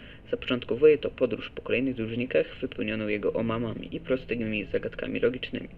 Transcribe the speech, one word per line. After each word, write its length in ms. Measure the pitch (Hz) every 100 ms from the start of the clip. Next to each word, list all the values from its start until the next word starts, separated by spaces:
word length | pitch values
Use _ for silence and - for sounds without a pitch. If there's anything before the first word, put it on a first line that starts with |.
| - - -
Zapoczątkowuje 680 | 123 - 123 - 120 151 147
to 120 | -
podróż 400 | - 123 - -
po 120 | -
kolejnych 340 | - 113 135 120
dłużnikach, 640 | 110 117 127 156 160 -
wypełnioną 460 | 135 - 107 110 107
jego 260 | 104 101
omamami 640 | - 117 113 117 - - -
i 40 |
prostymi 680 | - 127 - 120 110 107 95
zagadkami 540 | - 110 - 107 107
logicznymi, 480 | - 127 - - -